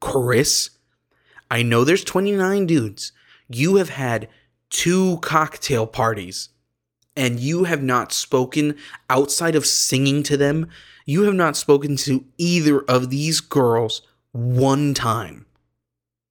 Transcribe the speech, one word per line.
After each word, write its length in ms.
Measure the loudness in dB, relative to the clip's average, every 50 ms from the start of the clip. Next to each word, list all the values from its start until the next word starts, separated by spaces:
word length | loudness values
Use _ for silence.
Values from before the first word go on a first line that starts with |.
Chris. 680 | -6 -4 -2 -2 0 2 2 2 2 2 0 -2 -2 -6 -10 _ _ _ _ _ _ _ _ _ _ _ _ -18 -8 -4
I 120 | -2 0
know 220 | 2 2 2 4 4
there's 200 | 4 2 2 0
twenty-nine 640 | -2 -2 -2 0 0 0 0 0 0 0 0 0
dudes. 460 | 2 2 0 0 -2 -6 -12 -16 -16 -18 _ _ _ _ _ _ -10
You 280 | -4 -2 2 4 4
have 140 | 2 2 0
had 380 | -4 -6 -4 -4 -4 -4 -6 -10 _ _ _ _ _ _ _ _
two 480 | -6 -2 0 2 2 2 2 2 0 -2
cocktail 680 | -2 -2 0 0 0 -2 -4 -8 -4 -2 -2 -2 -2
parties, 640 | -2 -2 -2 -2 0 -2 -4 -8 -10 -12 -14 -14 -16 _ _ _ _ _ _ _ _ _ _ _ _ _
and 240 | -4 -2 -2 -2 -2
you 240 | -4 -2 -2 0 0
have 180 | 0 -2 -2
not 300 | 0 0 0 0 -2 -2
spoken 640 | -6 -8 -2 0 0 0 0 0 -2 -2 -2 -2 -2 -6 -12 -20 -20 -12 _ 0
outside 460 | 0 0 0 0 -2 -2 0 0 0
of 120 | 0 0
singing 560 | 0 0 -2 0 0 0 0 2 2 0 0 0
to 120 | 0 0
them. 320 | 2 2 2 0 -2 -4 -6 -10 -18 -20 -20 -20 -14 _
You 160 | -2 0 2
have 120 | 2 2 2
not 220 | 2 2 0 0
spoken 400 | 0 2 4 4 4 2 0 -4
to 300 | -2 -2 -2 -2 -2 -4 _ _
either 460 | -4 0 0 2 2 4 4 2 2
of 260 | 2 2 0 0 0 -2
these 320 | -4 -4 -2 -2 -4 -4
girls 640 | -4 -2 0 2 2 4 2 2 0 -2 -4 -8 -10 _ _ _ _ _
one 600 | -8 -4 -2 0 2 2 4 4 4 2 2 0
time. 540 | 0 -2 -2 -2 -2 -4 -6 -10 -14 -18 -20 _ _ _ _ _ _ _ _ _ _ _ _ _ _ _ _ _